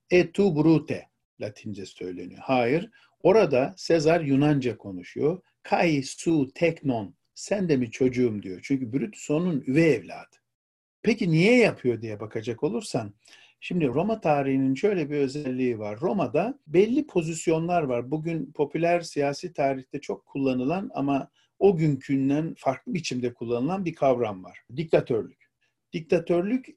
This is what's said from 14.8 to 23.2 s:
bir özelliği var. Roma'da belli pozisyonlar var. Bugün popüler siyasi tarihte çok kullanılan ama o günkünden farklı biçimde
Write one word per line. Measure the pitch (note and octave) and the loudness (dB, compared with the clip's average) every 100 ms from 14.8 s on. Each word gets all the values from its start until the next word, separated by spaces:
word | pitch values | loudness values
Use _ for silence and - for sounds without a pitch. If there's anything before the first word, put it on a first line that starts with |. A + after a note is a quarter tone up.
| G3+ F#3+ D3 | 0 0 -2
bir | D3 | -2
özelliği | C3+ D3 C#3 B2+ B2+ A2 | -2 -2 -6 -2 -2 -2
var. | G#2 G#2+ | -6 -4
Roma'da | D#3 G#3+ B2+ C#3+ G#3+ - - | -2 -2 0 0 -2 -6 -2
belli | D#3+ G#3+ C#4 C#4+ | 2 2 0 -2
pozisyonlar | F3+ D#3+ E3 - D#3+ E3+ F3 | -2 -4 -4 0 0 0 -2
var. | C#3+ A#2+ A#2+ | 0 -2 -4
Bugün | D#3 D#3 E3 - | -6 -4 -6 -6
popüler | - C#3+ E3 E3+ F3 | -4 -4 0 0 0
siyasi | E3 C#3+ C#3+ C#3+ F3+ | -2 -2 -2 -2 -8
tarihte | - C#3 C3+ B2+ C#3+ | -2 -2 -2 -8 -10
çok | - - _ | -8 -10 _
kullanılan | C#3 C3+ B2+ B2+ F3 G3+ | -2 -2 0 -2 -4 -6
ama | - C#3 C#3 - _ _ - | -4 -2 -2 -4 _ _ 2
o | G3 E3+ | 4 4
günkünden | D#3+ C3+ - C3+ C3+ C#3+ D#3+ - | 2 0 -2 0 2 0 -2 -4
farklı | C3+ - - | -4 -4 -4
biçimde | F3 - B2+ | -6 -4 -4